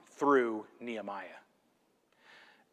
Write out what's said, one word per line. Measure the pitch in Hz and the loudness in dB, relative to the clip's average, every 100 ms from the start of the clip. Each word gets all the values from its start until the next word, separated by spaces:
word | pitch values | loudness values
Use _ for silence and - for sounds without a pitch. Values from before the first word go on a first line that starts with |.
| - | -16
through | - 143 135 117 107 104 - | 0 4 4 4 -2 -8 -14
Nehemiah. | 120 110 101 98 90 - _ _ _ _ _ _ _ _ - - - _ _ | -10 -8 -8 -10 -12 -18 _ _ _ _ _ _ _ _ -20 -20 -20 _ _